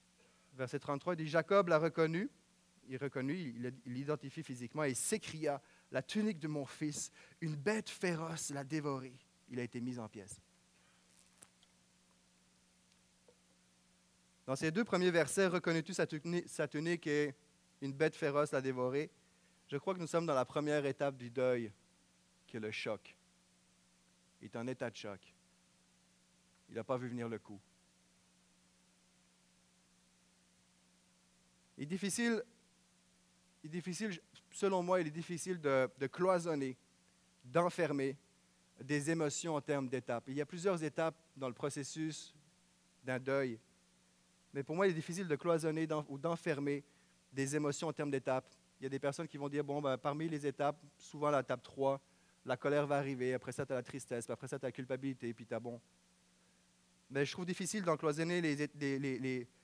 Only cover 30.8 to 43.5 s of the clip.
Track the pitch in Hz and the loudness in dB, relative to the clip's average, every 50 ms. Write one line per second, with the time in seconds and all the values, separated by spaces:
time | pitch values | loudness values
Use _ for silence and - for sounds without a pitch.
30.8 | _ _ _ _ _ _ _ _ _ _ _ _ _ _ _ _ _ _ _ - | _ _ _ _ _ _ _ _ _ _ _ _ _ _ _ _ _ _ _ -10
31.8 | 143 151 185 190 202 196 - - 233 233 233 208 - - - - _ _ _ _ | -6 -4 -2 -2 0 0 2 4 4 4 4 2 0 -6 -14 -20 _ _ _ _
32.8 | _ _ _ _ _ _ _ _ _ _ _ _ _ _ _ _ - 156 160 180 | _ _ _ _ _ _ _ _ _ _ _ _ _ _ _ _ -14 -6 -6 -4
33.8 | - 185 175 156 220 214 175 160 - _ - - _ _ - - 202 196 190 180 | -4 -4 -4 -2 -2 -4 -4 -6 -10 _ -20 -20 _ _ -2 0 2 4 4 4
34.8 | 175 180 185 185 165 151 147 170 160 - 175 160 - 185 185 170 151 139 135 131 | 4 4 4 4 4 0 -2 -6 -6 -4 -6 -4 -2 -4 -4 0 4 4 6 6
35.8 | 131 123 - - 139 131 - 165 185 190 185 175 165 170 156 143 135 131 127 - | 4 4 0 -4 -4 -4 0 2 4 6 6 4 4 0 0 0 0 -2 -4 -8
36.8 | _ _ _ _ _ _ _ _ _ _ _ _ - 127 131 165 175 175 - - | _ _ _ _ _ _ _ _ _ _ _ _ -18 2 4 4 4 4 4 2
37.8 | 170 139 147 139 135 135 135 - _ _ _ _ _ _ _ _ _ _ _ - | 2 2 2 2 0 0 -2 -6 _ _ _ _ _ _ _ _ _ _ _ -16
38.8 | 127 131 147 147 139 156 170 160 151 147 - - - 170 156 143 135 - 147 139 | -4 0 0 0 2 2 2 2 2 0 0 -2 -2 -2 -2 -2 0 0 0 0
39.8 | 135 123 131 127 113 - 120 113 - 131 135 143 147 - - 175 170 202 180 165 | 0 0 -2 -4 -2 -2 -2 -2 -2 -4 -4 -4 -4 -4 -6 0 2 2 2 2
40.8 | 160 151 - - 160 160 156 - _ _ _ 135 135 127 117 - - 143 - 147 | 0 -2 0 0 0 0 0 -4 _ _ _ -6 -4 -4 -2 -2 -4 -2 -2 -4
41.8 | 135 - - 156 156 156 151 - - - - - _ _ _ _ _ _ _ _ | -6 -6 -4 -4 -4 -4 -4 -6 -12 -16 -20 -20 _ _ _ _ _ _ _ _
42.8 | _ _ _ _ - 123 131 127 131 135 135 139 135 127 | _ _ _ _ -4 -2 -2 0 2 2 2 2 2 0